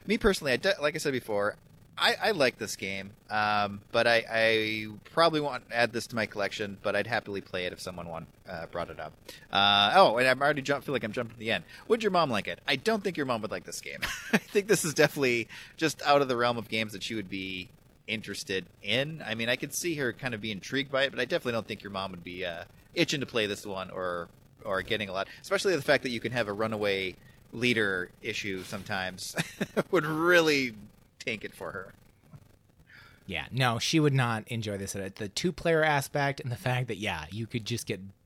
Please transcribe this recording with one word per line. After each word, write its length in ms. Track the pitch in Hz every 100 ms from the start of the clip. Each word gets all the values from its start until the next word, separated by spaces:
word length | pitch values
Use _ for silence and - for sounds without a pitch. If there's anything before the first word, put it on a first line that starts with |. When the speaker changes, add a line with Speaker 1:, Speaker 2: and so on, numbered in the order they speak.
| -
Speaker 1:
Me 120 | 220
personally, 360 | 220 190 147
I 40 | 120
de-, 180 | 190 180
like 140 | 147 147
I 40 |
said 140 | 151
before, 420 | 127 - 101 104 - - - - -
I, 180 | 185 233
I 100 | 196
like 260 | 196 127 -
this 160 | 101 -
game, 360 | 95 98 98 - -
um, 520 | 107 107 104 101 101 -
but 140 | 120 117
I, 160 | 117 113
I 580 | 113 113 110 110 110 107 104 -
probably 280 | - 165 156
won't 220 | 147 123 -
add 200 | 113 120
this 160 | 117 -
to 80 | 120
my 100 | 107
collection, 500 | 107 98 - 104 98
but 120 | 104 101
I'd 120 | 104
happily 340 | 113 104 98
play 240 | - 92 90
it 80 |
if 80 | 90
someone 260 | - 90 85
want, 200 | 82 80 _ -
uh, 200 | 87 82
brought 220 | 85 82
it 100 | 78
up. 140 | 78 - - - -
Uh, 400 | 98 101 101 101 170
oh, 220 | 175 113
and 100 | 131
I'm 140 | 131
already 200 | 143 147
jump-, 220 | 135 143
feel 100 | 131
like 100 | 131
I'm 80 | 110
jumping 220 | 104 117
to 60 | 117
the 120 | 110
end. 120 | 98 - - -
Would 160 | 226
your 80 | 220
mom 180 | 180 156
like 180 | 107 92
it? 120 | 85 -
I 80 | 143
don't 280 | - 220
think 140 | 202 160
your 80 | 135
mom 160 | 117
would 100 | 104
like 140 | 95 -
this 160 | -
game. 180 | 71 69 - -
<laughs> 180 | -
I 40 | 208
think 300 | - 208 202
this 180 | 185 170
is 80 |
definitely 540 | 139 147 151 131 120 107 - - -
just 260 | 160 -
out 180 | 143 143
of 60 | 131
the 100 | 120
realm 200 | 120 120
of 120 | 104
games 240 | 110 110
that 100 | 104
she 120 | - 113
would 140 | 92
be 400 | 95 95 92 92 - - _ -
interested 580 | 107 101 98 - 95 90 -
in. 420 | 101 117 143 160 110
I 100 | 113
mean, 140 | 117
I 60 | 127
could 180 | 143
see 220 | - 175 147
her 180 | 127
kind 200 | - 131
of 80 | 113
be 100 | 110
intrigued 400 | 101 - 131 135
by 120 | 131
it, 80 | 135
but 80 | 123
I 60 | 123
definitely 260 | 170 123
don't 140 | 117 98
think 160 | 107
your 80 | 101
mom 200 | 98 95
would 120 | 90
be, 220 | 90 90 90
uh, 180 | 85 87 - - -
itching 240 | 165 151
to 60 | 123
play 180 | 120 104
this 220 | 101 104
one 240 | 95 92
or, 380 | 92 92 87 85 - - - 110
or 160 | 95
getting 280 | 92 110 98
a 40 |
lot, 140 | 92 95 -
especially 320 | - 190 202 165
the 60 |
fact 200 | 139 135
that 60 | 135
you 100 | 117
can 120 | 117
have 160 | 123 104
a 60 |
runaway 600 | 101 110 107 104 95 92 87 - - -
leader 560 | 120 123 113 101 95 90 -
issue 400 | 120 104 104 95
sometimes 720 | 90 104 95 101 92 92 - - - -
<laughs> 280 | 190 - -
would 160 | 180 151
really 640 | 156 170 175 160 143 131 107 104 - _ -
tank 260 | - 107 101
it 80 |
for 180 | - 87
her. 220 | 95 95 - _ _ _ - - _ _ _ _ - - - -
Speaker 2:
Yeah, 180 | 82 -
no, 260 | 120 127 113
she 220 | - 165
would 140 | 151
not 300 | 135 120 113 107
enjoy 300 | 117 107 101
this. 160 | 98
The 360 | 101 95 - 104
two-player 540 | - 180 175 170 160
aspect 560 | 156 143 - 147 139 139
and 120 | 127
the 40 | 107
fact 320 | 127 123 123
that, 100 | 98
yeah, 280 | 104 85 80
you 160 | 104 113
could 180 | 123
just 220 | 101 117 -
get 140 | 98 95 -